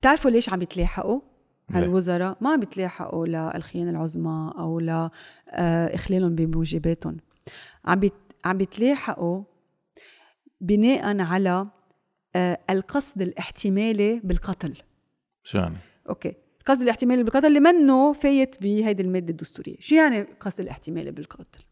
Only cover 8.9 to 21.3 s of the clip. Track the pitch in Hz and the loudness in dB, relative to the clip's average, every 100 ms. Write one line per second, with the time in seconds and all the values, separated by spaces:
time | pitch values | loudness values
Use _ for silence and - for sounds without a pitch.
8.9 | 277 - 180 170 180 202 _ _ _ _ | 0 -4 -6 -4 -4 -8 _ _ _ _
9.9 | _ - _ _ _ _ _ 180 208 226 | _ -20 _ _ _ _ _ 0 2 4
10.9 | 269 - 202 170 185 190 180 202 _ _ | 2 0 -2 0 0 0 0 -4 _ _
11.9 | _ _ _ _ 180 180 175 - 190 190 | _ _ _ _ -2 -2 -2 -2 -4 -2
12.9 | 285 277 196 180 - 180 - 208 196 220 | -4 -4 -6 -6 -6 -12 -6 -2 0 0
13.9 | 214 202 233 196 180 - 180 160 - _ | 0 0 0 0 -2 -2 -6 -8 -10 _
14.9 | _ _ _ _ _ - 104 85 82 - | _ _ _ _ _ -6 -4 -4 -6 -16
15.9 | _ - - - - _ _ - 269 247 | _ -12 -8 -8 -12 _ _ 0 2 2
16.9 | 226 247 247 233 269 302 294 302 349 285 | 2 2 2 2 4 6 8 8 8 6
17.9 | 262 285 294 285 277 262 - 196 214 220 | 6 4 4 2 4 2 0 -2 0 0
18.9 | 196 185 185 170 160 160 - - - - | 0 0 -2 -4 -8 -10 -12 -14 -14 2
19.9 | 311 311 226 202 - 202 - 151 120 - | 4 4 2 -4 -10 -10 -8 -10 -10 -10
20.9 | 165 143 135 151 | -10 -10 -12 -16